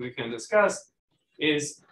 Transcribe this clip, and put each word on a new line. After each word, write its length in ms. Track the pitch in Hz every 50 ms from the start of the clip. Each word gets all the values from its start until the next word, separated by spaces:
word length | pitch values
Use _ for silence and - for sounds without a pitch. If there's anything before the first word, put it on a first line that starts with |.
we 100 | 123 123
can 220 | - - 117 117
discuss, 580 | 117 113 - - 214 214 208 190 - - - _ _ _ _ _ _ _ _ _ _ -
is 440 | 147 156 151 147 143 - - - _ _